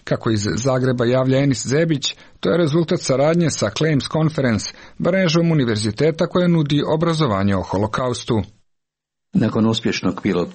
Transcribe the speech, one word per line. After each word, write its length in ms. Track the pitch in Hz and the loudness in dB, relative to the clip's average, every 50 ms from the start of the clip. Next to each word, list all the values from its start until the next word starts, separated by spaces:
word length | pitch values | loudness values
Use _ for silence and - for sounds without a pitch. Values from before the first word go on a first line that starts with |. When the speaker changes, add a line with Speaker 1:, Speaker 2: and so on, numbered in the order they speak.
| - | -6
Speaker 1:
Kako 260 | - - - - 117 | -4 -4 -2 0 0
iz 180 | 113 104 101 104 80 | 0 0 0 -2 -2
Zagreba 500 | - 117 135 127 127 127 131 127 123 117 | -2 0 0 0 0 0 0 0 0 0
javlja 380 | 120 127 131 131 131 131 135 143 | 2 2 2 2 2 2 2 2
Enis 240 | 143 131 - - 113 | 2 0 -2 -2 -2
Zebić, 480 | 127 156 170 160 156 131 - - - - - - - - | 0 0 2 0 0 -2 -2 -6 -8 -8 -16 -20 -14 -6
to 100 | - 180 | -2 0
je 80 | 196 170 | 0 2
rezultat 420 | 175 143 143 175 165 - 180 - | 2 2 2 0 0 0 -2 -4
saradnje 500 | - - 131 127 143 156 165 175 170 143 | -2 0 0 2 2 2 2 2 2 0
sa 200 | - - 113 101 | 0 -2 -2 -4
Claims 380 | - - 156 160 151 131 110 - | -2 -2 0 0 0 0 -2 -2
Conference, 600 | - 156 160 151 156 151 131 123 110 98 - - - - - - - - 170 | -2 0 0 0 0 0 0 0 0 0 -2 -6 -12 -14 -20 -18 -10 -4 -2
mrežom 460 | 170 180 190 190 160 151 170 170 170 | 0 0 2 2 2 2 2 2 2
univerziteta 760 | 160 151 127 117 110 107 107 107 101 - 143 160 156 156 180 - | 2 2 2 2 0 -2 -2 -4 -2 0 0 0 0 0 -2 0
koja 200 | - 185 180 175 | 0 0 2 4
nudi 340 | 170 165 151 139 147 143 - - 151 | 2 2 2 2 0 0 0 0 0
obrazovanje 600 | 160 170 165 160 156 160 123 101 95 98 101 98 | 0 0 0 0 0 0 0 2 2 2 2 0
o 60 | 92 | 0
holokaustu. 800 | 85 - - 95 107 107 - - 127 123 120 - - - 120 107 92 - - _ _ _ _ _ _ _ _ _ _ _ _ _ _ _ - | -2 -2 -2 -2 -2 -2 -2 -4 -4 -4 -4 -4 -4 -2 -2 -2 -2 -4 -10 _ _ _ _ _ _ _ _ _ _ _ _ _ _ _ -2
Speaker 2:
Nakon 320 | 175 113 107 - 117 110 | 0 0 0 2 2 2
uspješnog 560 | 113 113 110 - 107 90 - - 95 - - - | 2 0 0 -2 -4 -4 -2 -2 -4 -4 -2 -2
pilot 260 | 104 90 87 85 - | -2 0 0 -2 -4